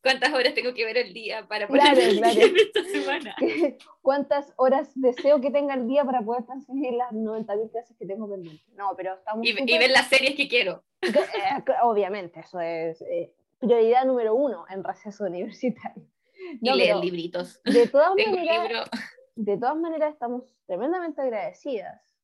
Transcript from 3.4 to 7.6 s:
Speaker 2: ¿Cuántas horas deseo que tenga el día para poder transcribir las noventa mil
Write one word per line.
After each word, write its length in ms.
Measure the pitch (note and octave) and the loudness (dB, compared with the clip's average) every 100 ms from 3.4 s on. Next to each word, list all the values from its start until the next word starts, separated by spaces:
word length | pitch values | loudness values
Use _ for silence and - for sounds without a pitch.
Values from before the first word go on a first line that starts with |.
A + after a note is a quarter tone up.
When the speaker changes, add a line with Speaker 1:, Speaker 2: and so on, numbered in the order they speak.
| E4+ D#4 D4+ - - _ | -2 0 -2 -4 -20 _
Speaker 2:
¿Cuántas 520 | C4+ C#4 C#4+ C#4+ C#4+ - | 0 0 0 -2 -2 2
horas 340 | C4 C4+ D4 | 2 2 -2
deseo 440 | C4 B3+ B3 C#4 D4 | 0 0 2 4 4
que 120 | C4 | 2
tenga 220 | C#4+ C#4+ | 0 -2
el 120 | C4+ A3+ | -4 0
día 160 | C#4 | 0
para 180 | C4+ B3+ | 2 -2
poder 220 | G#3+ A#3+ | -2 -6
transcribir 480 | A#3 C4 - C4+ B3+ | -6 -14 -8 -6 -4
las 200 | A#3+ B3 | -2 -4
noventa 420 | A3 A3 A3 A3 | -4 -4 -6 -4
mil 140 | G#3 | -4